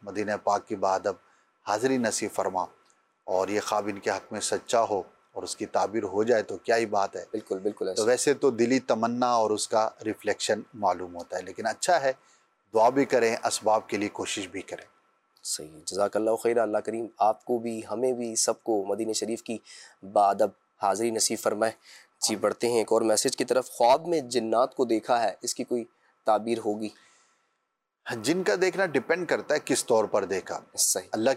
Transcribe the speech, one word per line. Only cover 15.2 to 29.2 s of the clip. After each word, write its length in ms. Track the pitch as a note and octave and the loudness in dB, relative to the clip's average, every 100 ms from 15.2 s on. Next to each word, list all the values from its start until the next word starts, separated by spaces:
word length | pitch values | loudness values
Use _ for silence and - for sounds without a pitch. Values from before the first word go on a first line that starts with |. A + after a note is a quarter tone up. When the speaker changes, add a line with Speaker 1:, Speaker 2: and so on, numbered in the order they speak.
| _ _ | _ _
Speaker 2:
صحیح، 360 | - - D2+ D#2 - | -10 -8 -10 -16 -8
جزاک 300 | F2+ G2+ G2+ | -2 0 2
اللہ 200 | A2 A2+ | 0 0
خیر۔ 140 | A#2 A#2 | 2 2
اللہ 200 | A2 G#2+ | 2 -2
کریم 300 | G#2 A2+ A2+ - | -4 -6 -6 0
آپ 280 | G2+ A2 - | 2 2 -2
کو 140 | A#2+ | -4
بھی، 220 | A#2 A2+ G#2 | -4 -8 -8
ہمیں 220 | G#2+ B2+ | -2 -2
بھی، 220 | B2 A#2+ A2+ | 0 -4 -2
سب 280 | - A2+ | -2 -2
کو 220 | - G#2+ G2 | 0 -2 0
مدینہ 280 | G2+ A2 | -2 -2
شریف 300 | A2 G#2+ A2+ | -4 -4 -6
کی 140 | - A2 - - - _ | -6 -10 -12 -20 -20 _
بادب 480 | G2 G#2 G2+ G2 G#2 - _ - | -2 2 4 4 0 -2 _ -4
حاضری 300 | G2+ G2 A#2 | -2 0 0
نصیب 280 | A2 - A2+ | 0 -2 -2
فرمائے۔ 320 | - G#2 A2+ - - - - - | -2 0 -2 -4 -16 -20 -20 -6
جی، 140 | - G#2+ | -4 0
Speaker 1:
آمین۔ 40 | |
Speaker 2:
بڑھتے 300 | G#2 G2 A#2+ | 0 0 0
ہیں 80 | A#2+ | 2
ایک 140 | G#2+ | 4
اور 100 | A2+ | 2
message 360 | A2 G#2+ C3 - | 4 2 0 0
کی 80 | B2+ | 0
طرف۔ 240 | B2 B2 | 0 0
خواب 380 | - A#2+ D3 D#3+ | 2 4 4 2
میں 120 | E3 | -2
جنات 560 | B2 B2 A2+ A2+ C3 - | 0 -2 0 2 2 0
کو 100 | B2 | 0
دیکھا 380 | A2+ - A#2+ | 0 2 0
ہے، 120 | A2 F#2 | 0 -4
اس 140 | A#2+ - | -8 -8
کی 80 | |
کوئی 200 | B2 B2 A2+ _ _ _ - | -4 -4 -6 _ _ _ 2
تعبیر 320 | G#2+ A2+ A#2 | 2 2 -2
ہوگی؟ 320 | A2+ G#2+ G#2+ - _ _ _ _ _ _ _ _ _ _ - | -2 -4 -6 -12 _ _ _ _ _ _ _ _ _ _ -10
Speaker 1:
جن 320 | A#2+ A2 F3 | -6 -2 0
کا 100 | E3 G3 | 2 2
دیکھنا 240 | F#3 F3 F#3+ | 2 2 0
depend 420 | C#3 - - | 0 0 0